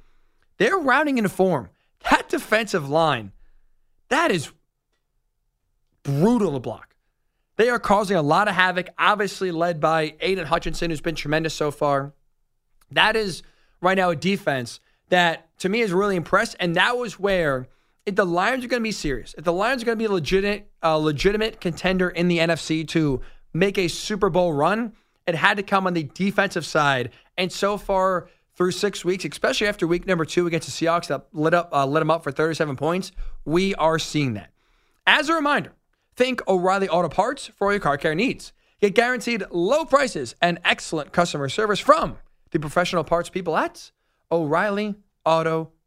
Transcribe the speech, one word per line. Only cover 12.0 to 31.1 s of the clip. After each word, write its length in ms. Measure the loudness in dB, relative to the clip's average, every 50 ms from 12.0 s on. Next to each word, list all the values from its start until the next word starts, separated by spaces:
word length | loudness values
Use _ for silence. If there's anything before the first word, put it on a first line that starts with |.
| -2 -6 -14 _ _ _ _ _ _ _ _ _ _ _ _ _ _ -4
That 240 | 0 2 2 4 2
is 260 | 0 -2 -4 -6 -8 -12 -20 _ _ _ _ _ -2
right 160 | 0 2 2
now 140 | 2 2 0
a 60 | 0
defense 640 | 0 0 -2 0 0 0 -2 -2 -2 -4 -8 -12 -18 _ _ _ _ _ 0
that, 500 | 2 4 4 4 0 -2 -10 _ _ -4
to 100 | -2 -2
me, 120 | 0 0
is 120 | 0 0
really 240 | 0 0 0 0 0
impressed, 380 | -2 -2 0 2 0 0 0 -4 -4
and 160 | -2 0 2
that 200 | 2 2 2 2
was 220 | -2 -4 -6 -8 -4
where, 480 | -2 0 0 2 2 0 -2 -2 -6 -10 _ _ _ _ _ _ -8
if 80 | -4 0
the 100 | 2 2
Lions 400 | 2 2 0 0 0 0 -2 -4
are 40 | -4
gonna 140 | -2 -2
be 100 | -2 -4
serious, 420 | -4 -4 -4 -4 -4 -6 -8 -12 -12
if 80 | -6 -2
the 80 | -2
Lions 300 | 0 0 0 0 -2 -2
are 40 | -2
gonna 100 | -4 -2
be 80 | -2 -2
a 80 | -2
legitimate, 580 | -2 -2 -2 0 0 0 0 0 -4 -4 -8 -18 _ -2
a 160 | 0 0 2 2
legitimate 640 | 2 0 0 2 2 2 2 2 -2 -4 -4 -6
contender 480 | -6 -6 -4 -2 -2 0 2 2 0 0
in 200 | 0 0 2 2
the 100 | 4 2
N 100 | 2 2
F 100 | 0 -2
C 240 | -2 -2 -2 -2 -2
to 360 | -2 0 2 2 2 0 -2 -4 -10 -16 -20 -16 -6
make 240 | -2 0 0 0 0
a 120 | -2 -2 -2
Super 420 | -4 -6 -6 -6 -2 0 0 2
Bowl 220 | 2 2 2 2
run, 400 | 2 2 2 2 2 0 -4 -6 -10 _ _ _ _ _ -6
it 80 | -4 0
had 220 | 4 4 4 4
to 60 | 4
come 240 | -2 0 0 0 0
on 80 | 0 -2
the 100 | -2 -4
defensive 600 | -6 -4 -2 -2 0 2 0 0 0 -2 -6 -6
side. 460 | -2 0 2 2 2 2 0 -2 -6 -10 -18 _ _ -6
And 160 | -4 -4 -4
so 240 | -2 -2 -2 -2 -2
far 520 | -2 -2 -2 0 2 2 2 0 -2 -6 -10 _ _ _ _ _
through 160 | -2 0 0
six 340 | 0 0 -2 -4 -4 -2 -4
weeks, 200 | -4 -4 -4 -4
especially 420 | -10 -8 -2 -2 -2 0 0 0
after 200 | -2 0 0 0
week 200 | 0 0 0 0
number 180 | 0 0 0 0
two 220 | 0 0 0 0
against 220 | 0 -2 -4 -4 -6
the 180 | -6 -2 0
Seahawks 220 | 0 0 0 -2
that 180 | -4